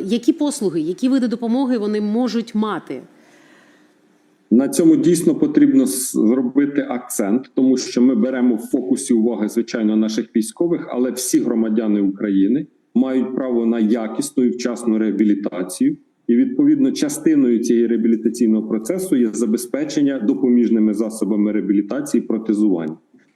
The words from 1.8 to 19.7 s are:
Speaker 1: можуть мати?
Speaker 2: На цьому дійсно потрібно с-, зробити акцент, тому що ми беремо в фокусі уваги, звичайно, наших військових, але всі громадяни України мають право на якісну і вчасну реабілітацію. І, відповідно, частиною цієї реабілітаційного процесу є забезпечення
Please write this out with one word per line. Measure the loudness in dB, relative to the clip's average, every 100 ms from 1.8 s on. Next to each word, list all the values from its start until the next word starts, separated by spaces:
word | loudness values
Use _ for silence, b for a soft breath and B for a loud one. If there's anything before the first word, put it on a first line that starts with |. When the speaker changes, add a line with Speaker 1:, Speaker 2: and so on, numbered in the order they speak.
| -2 -2
Speaker 1:
можуть | -2 -2 -2 -4 -4 -2
мати? | -2 -4 -8 -12 -14 b b b b b b b b b _ _ _ _ 0
Speaker 2:
На | 2 2
цьому | 2 4 4
дійсно | 4 2 2 0
потрібно | 2 4 4 4
с-, | 2 -2 -4 0 2
зробити | 2 0 0 0 -2 -4
акцент, | -8 -8 -6 -2 -2 -2 0
тому | 2 2
що | 0 2
ми | 2 2
беремо | 0 0 0 0
в |
фокусі | -2 -4 0 -2 2
уваги, | 2 2 0 -2
звичайно, | -2 -4 -2 0 2
наших | 0 -2 -4 -2
військових, | -4 -4 -2 -4 -4
але | -4 -4
всі | -4 -2 -2
громадяни | 0 -2 0 -2 0 0
України | 0 -2 -2 0 2 0 -4 _ _ -2
мають | 0 0 -2 -4
право | -2 -2 0
на | 0
якісну | 0 0 -4 -6 -6 0
і | 0
вчасну | 0 -6 -4 -2 0
реабілітацію. | 0 2 2 2 -2 -6 -8 0 -2 -2 _ _ 0
І, | 2
відповідно, | 2 2 2 4 2
частиною | 0 -4 0 2 4 4 2
цієї | 2 2 2
реабілітаційного | 2 2 2 0 0 2 2 0
процесу | -4 -4 -4 0 0
є | 0
забезпечення | 0 -2 -2 -4